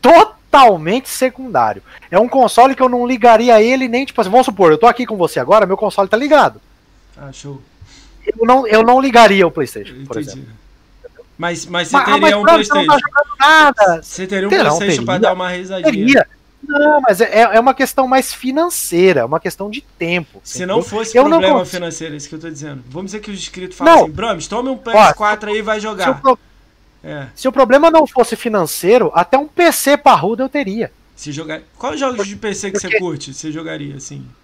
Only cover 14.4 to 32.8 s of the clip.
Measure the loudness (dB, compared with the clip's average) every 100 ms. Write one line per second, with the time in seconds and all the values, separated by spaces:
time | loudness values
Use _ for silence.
14.4 | -2 0 0 0 0 -2 -2 0 0 -2
15.4 | -6 -8 -10 -4 -2 0 2 2 0 _
16.4 | _ _ -6 0 2 2 0 0 0 4
17.4 | 4 4 2 0 -2 -2 0 0 -2 -8
18.4 | -6 -2 -4 -4 -4 2 2 2 -2 -4
19.4 | -6 -10 -12 -12 _ _ -6 -6 -8 -20
20.4 | -18 -12 -6 -4 -4 -8 -2 2 2 2
21.4 | 2 0 -2 -8 -10 -10 -12 -14 -14 -16
22.4 | -14 -14 -16 -16 -16 -14 -12 -14 -14 -14
23.4 | -14 -14 -16 -4 4 4 4 -4 -8 -8
24.4 | -8 -8 -8 -8 0 4 4 2 -2 -4
25.4 | -6 -6 -4 -6 -6 -4 -4 0 0 -2
26.4 | _ _ _ _ _ _ -16 -16 -16 -6
27.4 | -6 0 2 4 4 4 2 0 -2 -2
28.4 | -4 -4 -4 -4 2 2 2 0 0 0
29.4 | -2 0 0 0 0 2 4 4 2 -4
30.4 | -4 -4 -6 -6 -8 _ _ _ -14 -14
31.4 | -12 -14 _ _ -10 -6 -6 -6 -10 -8
32.4 | -10 -8 -8 -8